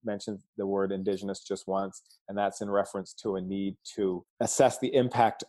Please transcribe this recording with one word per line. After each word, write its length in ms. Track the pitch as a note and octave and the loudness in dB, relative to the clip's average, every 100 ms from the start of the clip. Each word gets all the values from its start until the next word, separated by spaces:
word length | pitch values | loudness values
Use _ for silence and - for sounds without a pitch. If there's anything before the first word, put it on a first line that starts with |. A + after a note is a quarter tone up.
mentions 440 | A2+ G2+ - G2+ - - | -8 -6 -6 -8 -10 -6
the 100 | G2 | -2
word 260 | G2 G2 | 0 0
Indigenous 520 | F#2+ F#2+ F#2+ G2 F#2+ - | 0 -2 -2 -4 -6 -6
just 200 | F#2+ - | -6 -2
once, 340 | F#2+ G2 - - _ - | -2 -2 -8 -20 _ -8
and 100 | G2+ | -2
that's 240 | G2+ - | -2 -2
in 80 | G2+ | 0
reference 420 | G2+ G2 G2 F2+ | 0 0 -4 -8
to 220 | - A2 F#2+ | -6 -4 -2
a 40 | |
need 360 | F#2 G2 G2 F#2+ - - | -2 -2 -4 -6 -8 0
to 280 | G2 F2+ - - | 0 0 -6 -4
assess 380 | A#2 - B2+ - | 0 6 6 4
the 160 | B2+ | 2
impact 500 | C#3 B2 B2 A2+ - | 4 4 4 2 2